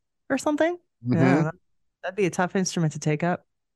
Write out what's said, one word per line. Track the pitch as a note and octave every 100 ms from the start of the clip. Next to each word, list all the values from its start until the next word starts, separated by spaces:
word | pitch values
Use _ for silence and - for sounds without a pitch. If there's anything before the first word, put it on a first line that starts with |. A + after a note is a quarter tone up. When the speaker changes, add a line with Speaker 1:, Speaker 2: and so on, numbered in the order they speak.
| _ _ -
Speaker 1:
or | C4+
something, | D4+ D4 D#4+ F4 _ _ A#2+
Speaker 2:
Mm-hmm. | E3
Speaker 1:
yeah, | C3 C#3 D#3 F3 _ _ _ _
that'd | F3 G3
be | F3+
a |
tough | - F3+ G3
instrument | F#3 - D#3
to | D3+
take | D#3 D3+
up. | E3+ F3+ _ _ _